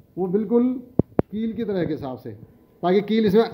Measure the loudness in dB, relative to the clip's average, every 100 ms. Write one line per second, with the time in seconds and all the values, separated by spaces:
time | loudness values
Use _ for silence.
0 | _ -6 -2 -2 2 2 2 -2 -2 -2
1 | 0 -4 -4 -6 -6 -6 -4 -2 -4 -4
2 | -8 -10 -14 -16 -20 -20 _ _ 2 2
3 | 2 2 4 4 2